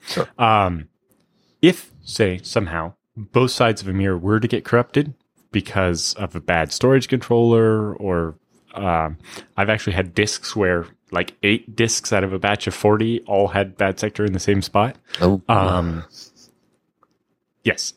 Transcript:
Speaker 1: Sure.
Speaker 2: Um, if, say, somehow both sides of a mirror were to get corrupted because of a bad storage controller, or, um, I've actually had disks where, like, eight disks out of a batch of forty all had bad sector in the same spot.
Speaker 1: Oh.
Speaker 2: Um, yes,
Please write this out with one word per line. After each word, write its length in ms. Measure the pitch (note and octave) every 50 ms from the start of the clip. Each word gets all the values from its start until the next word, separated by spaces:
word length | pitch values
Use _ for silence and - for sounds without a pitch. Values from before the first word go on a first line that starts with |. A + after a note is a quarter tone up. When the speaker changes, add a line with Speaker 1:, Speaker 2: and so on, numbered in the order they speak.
| - -
Speaker 1:
Sure. 180 | - - F#2 - - -
Speaker 2:
Um, 500 | A#2+ A2 A2 G#2+ G2 F2+ F2 D#2+ D2 - _ _ _ _ _ _ _ _ _ _ _ _ _ _
if, 320 | - F3+ F3+ - - - _ -
say, 380 | - - - - A2 F#2 F2+ F2+
somehow 520 | - - - A#2 G#2 E2+ E2 E2 D#2+ F2+ - _ _ _ _
both 360 | A2+ G#2 - - B2 C3 B2
sides 320 | - - B2 A2+ G#2+ -
of 60 | G2 G2
a 40 |
mirror 240 | F#2 G2 G2 G2 F#2
were 240 | F2 F2 G2+ G#2+ A2
to 80 | A#2 A2+
get 160 | B2+ - -
corrupted 480 | - - A#2+ B2 - - C#3+ D3 D3 C3 - _ _ _ _ _ _
because 640 | - G2+ - - - G2 F#2 F2+ E2+ E2 - - -
of 220 | G#2+ G2 F2 -
a 40 | E2+
bad 320 | - - F2 E2 D#2+ -
storage 360 | - - - B2+ C3+ C3 A#2+ -
controller, 880 | C3+ A#2+ - - A#2+ A#2 A#2 A#2 A#2 A2+ A2+ A2 A2 A2 G#2+ G#2 -
or, 400 | - G#2 F#2+ F2+ E2+ E2 E2 D#2 - _ _ _ _ _ _ -
um, 420 | F#2+ G2+ F#2 E2+ D#2+ D#2+ D#2 D#2+ - - - - - - _ _
I've 120 | - G2 G#2
actually 240 | A2 G#2+ - G#2 F#2
had 200 | F#2+ F#2 F2 E2+
disks 400 | G2 G#2 G#2 - - - - -
where, 320 | A2 G2 F2+ F2+ E2+ E2 - - _ _ _
like, 240 | - F2 F2+ - - _
eight 320 | - G2+ G#2+ A2+ - - G#2
disks 380 | A2+ A#2 A2+ - - - -
out 100 | A2+ G2
of 100 | G2 F#2+
a 60 | F#2+ F2+
batch 280 | G2 G2+ G#2 - -
of 80 | G2 -
forty 460 | - - G#2 G#2+ G#2+ A2+ A2+ A#2 A#2
all 260 | - - G2+ G2 G2+ F#2
had 280 | F#2 G2 G2 F#2+ F#2
bad 220 | - G2+ F#2+ F#2 -
sector 260 | - G#2+ - - G#2
in 80 | G#2
the 60 | F#2 F2+
same 240 | - G2+ G2+ G2+
spot. 340 | F#2+ - - G2 G#2+ C3+ - - _ - - -
Speaker 1:
Oh. 220 | F2 F2+ G2 F#2 - -
Speaker 2:
Um, 560 | A#2 G2+ F#2+ F#2 F2+ F2+ F2 E2+ E2 E2 E2 - - - - - _ _ _ _ _ _ _ _ _ _ _ _ _ _ _ _ _ _ _ _ _ _ _ _ _ _ -
yes, 300 | A2+ - - - - -